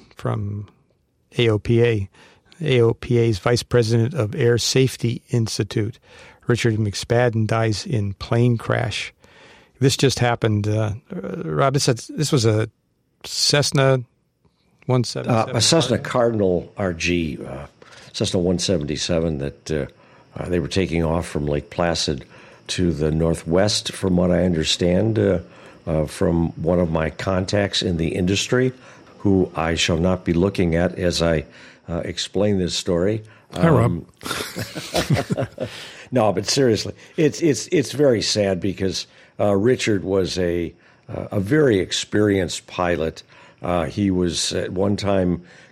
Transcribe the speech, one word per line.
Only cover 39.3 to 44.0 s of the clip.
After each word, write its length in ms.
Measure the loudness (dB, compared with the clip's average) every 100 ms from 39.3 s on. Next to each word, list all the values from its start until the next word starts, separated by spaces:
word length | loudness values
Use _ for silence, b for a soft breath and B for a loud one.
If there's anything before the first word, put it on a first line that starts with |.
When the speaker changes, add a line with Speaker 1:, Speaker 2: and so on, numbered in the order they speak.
| b
Speaker 2:
uh, 160 | 2
Richard 480 | 4 4 2 2 0
was 340 | 0 0 0 0
a, 360 | -2 -2 -4 -8 b b b
uh, 200 | -10 -6
a 80 | -4
very 400 | 0 4 4 4
experienced 880 | 2 -4 -2 2 4 2 0 -4 -8
pilot. 560 | -2 0 0 -2 -6 -16 B B B
Uh, 220 | -4 -2
he 260 | -2 0